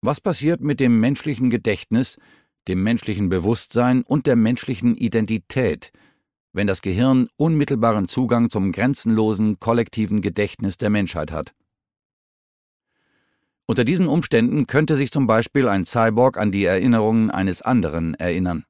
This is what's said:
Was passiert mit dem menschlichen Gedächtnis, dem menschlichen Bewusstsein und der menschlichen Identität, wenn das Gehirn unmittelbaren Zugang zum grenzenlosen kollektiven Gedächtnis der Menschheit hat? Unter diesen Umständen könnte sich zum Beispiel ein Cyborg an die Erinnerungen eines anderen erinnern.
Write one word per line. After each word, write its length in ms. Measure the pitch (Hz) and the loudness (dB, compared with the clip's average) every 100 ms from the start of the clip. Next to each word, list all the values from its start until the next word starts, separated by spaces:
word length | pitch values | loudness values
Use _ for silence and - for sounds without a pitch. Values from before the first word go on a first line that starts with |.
Was 200 | 113 143 | -2 -4
passiert 400 | - 156 147 170 | -4 -2 -2 -2
mit 180 | 147 135 | -2 0
dem 220 | 131 117 | 2 4
menschlichen 500 | 113 139 - 127 127 | 2 0 -4 -2 0
Gedächtnis, 680 | 113 110 98 - 110 131 - _ _ _ _ - | 0 -2 -4 0 -2 -2 -6 _ _ _ _ -4
dem 160 | 92 | -2
menschlichen 440 | 98 117 - 101 98 | 0 -2 -4 -2 0
Bewusstsein 720 | 92 87 113 - 120 123 127 | 0 0 -2 -2 0 2 2
und 240 | - - 143 | 0 -2 2
der 100 | 117 | 2
menschlichen 580 | 110 123 - 113 120 | 2 0 -4 -2 0
Identität, 960 | 117 113 117 107 110 - - 117 - - _ _ _ _ _ _ | 0 0 -2 -2 -4 -4 -2 -2 -2 -8 _ _ _ _ _ _
wenn 160 | - 104 | -6 -2
das 140 | 95 | -2
Gehirn 460 | 101 92 131 131 123 _ | -2 0 2 2 0 _
unmittelbaren 680 | 156 160 143 135 117 107 95 | 0 2 0 2 2 2 -2
Zugang 440 | - 127 120 117 | -2 0 2 0
zum 200 | 107 98 | 0 -2
grenzenlosen 880 | 82 120 139 113 110 110 101 107 101 | 0 -2 0 0 2 2 2 0 0
kollektiven 640 | - 117 113 - 107 107 | 0 0 0 -2 -2 0
Gedächtnis 540 | 101 87 104 - 98 - | -2 -2 -4 -4 -6 -4
der 140 | 107 | -2
Menschheit 420 | 104 95 82 76 | 0 -2 -4 -6
hat? 220 | 78 - _ _ _ _ _ _ _ _ _ _ _ _ _ _ _ _ _ _ _ _ _ - | -8 -10 _ _ _ _ _ _ _ _ _ _ _ _ _ _ _ _ _ _ _ _ _ -4
Unter 180 | 120 | 0
diesen 240 | 117 175 170 | 2 2 2
Umständen 580 | 156 - 120 117 147 131 | 0 0 2 2 0 0
könnte 300 | 139 156 147 | 0 2 0
sich 140 | 135 | 0
zum 160 | 147 123 | -2 2
Beispiel 420 | 110 117 143 127 | 2 2 0 2
ein 160 | 98 | 0
Cyborg 540 | 87 120 113 110 127 - | -2 0 2 4 2 2
an 140 | 104 | -2
die 120 | 98 | 0
Erinnerungen 680 | 95 95 117 117 107 113 110 | 2 2 2 2 2 2 0
eines 300 | - 95 87 | 0 -4 -4
anderen 540 | - 123 82 80 82 | 0 0 0 -2 -4
erinnern. 500 | - 90 87 90 85 | -4 -4 -2 -2 -4